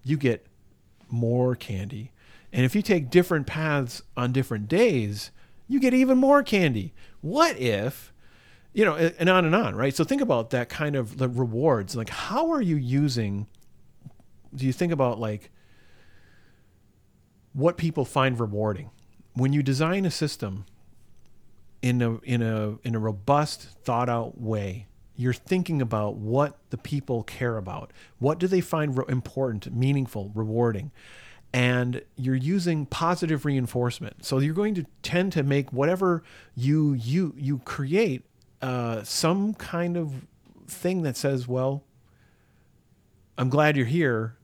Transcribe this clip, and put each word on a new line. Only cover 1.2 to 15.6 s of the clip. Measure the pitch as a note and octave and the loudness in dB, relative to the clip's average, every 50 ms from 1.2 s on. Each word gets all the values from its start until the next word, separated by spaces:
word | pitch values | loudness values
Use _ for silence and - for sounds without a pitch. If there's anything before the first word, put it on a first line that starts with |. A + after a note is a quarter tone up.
| A#2 A2+ A#2+ B2 B2+ B2+ B2 | 0 2 2 2 2 2 0
candy. | - - - G#2 F#2 G2+ G2+ - G2+ A#2 - - _ - - - - - - - | -2 -4 -8 -6 -6 -6 -8 -8 -10 -12 -14 -18 _ -20 -20 -20 -20 -18 -6 0
And | B2 B2+ | 2 2
if | B2+ - | 2 2
you | G#3 | 0
take | - - G3 E3+ C#3+ B2 | 2 2 2 2 2 4
different | - F3+ F3 F3+ F3 D3+ C3+ - | 4 4 4 4 2 0 -2 -2
paths | - D#3 D#3+ D#3 D3 C#3+ C3 A#2+ - - - - - | -4 -4 -2 0 0 0 0 -2 -6 -12 -16 -10 -6
on | B2+ B2 B2 | -2 -2 0
different | B2+ C3+ B2+ - A#2+ G#2 G#2 G#2+ | 0 0 0 0 -4 -6 -2 0
days, | D#3+ F#3+ A#3+ A#3 E3 B2 G#2+ G2+ G#2 G2+ - - - - - - - - - - | 2 4 4 4 4 2 0 -2 -4 -6 -10 -12 -16 -20 -20 -20 -20 -20 -8 -2
you | C4 C#4 | 0 2
get | C4 B3+ B3 | 4 4 6
even | B3+ C4 B3+ C4 B3+ | 6 6 6 6 6
more | C4+ C4+ C#4+ C#4+ C#4 | 6 6 6 6 4
candy. | - A3 G3 F3 D3 A#2+ G#2+ F#2 D#3 - - - - - - | 4 2 4 4 4 2 0 -2 -6 -10 -14 -18 -20 -18 -10
What | - D3+ G#3 D4 E4+ E4 A3+ - | -8 -4 2 2 4 2 2 0
if, | B2+ A#2+ G#2+ G2 G#2 C3+ - - - - - - - - - - - - - - - - - | 0 0 0 0 0 -2 -4 -6 -14 -20 -20 -20 -20 -20 -20 -20 -20 -20 -20 -20 -20 -6 0
you | G3+ G#3+ | 2 2
know, | F#3 D3+ | 4 4
a-, | D#3+ E3 E3 E3+ - | 2 2 0 2 2
and | E3 F3+ | 4 6
on | F#3 F#3 F3+ | 6 6 6
and | D#3 E3 | 4 4
on, | A3 A3 - - | 2 2 0 0
right? | - B2+ C#3 C3 | 0 0 0 2
So | - D#3+ | 0 0
think | - C4+ C#4 | 0 2 0
about | C#4 A3+ C#3 A#2 A2+ - | 2 2 2 0 0 0
that | - B2 A#2+ - | -2 -2 -2 -4
kind | - - D#3 D3 C#3+ | -4 -4 -2 -2 0
of | C3+ A#2+ G#2+ - C3+ | -2 -2 -4 -2 -2
the | C3 B2+ | -2 -2
rewards. | A#2+ B2 C3 A#2 A2 A#2+ D3 D#3+ C3 A2 G2 F2+ - | 0 0 -2 0 0 0 2 2 2 2 0 -4 -6
Like, | A#2 A2+ - | -6 -6 -6
how | - - - - G3+ C4+ E4 E4 | -8 -8 -8 -4 -2 0 0 2
are | E4 C#4+ | 0 0
you | A3 F3 D#3 | 2 2 0
using, | D3 B2+ A#2+ C3 C#3 D3 C#3+ A#2+ A#2+ A2 G2+ G2+ G2+ - - - - - - - - - - - - - - - - - - - - - - - | 0 0 0 2 2 2 2 0 0 -2 -2 -2 -4 -6 -8 -12 -20 -20 -20 -20 -20 -20 -20 -20 -20 -20 -20 -20 -20 -20 -20 -20 -20 -20 -16 -8
do | C3+ C3 | -4 -2
you | C3 B2 | -2 0
think | - F3+ E3+ | 0 0 0
about, | E3+ C#3 C3 B2+ A2+ G#2+ | 2 2 2 0 0 -2
like, | A2+ G#2+ G#2 G2+ - - - - | -4 -4 -6 -6 -10 -14 -20 -20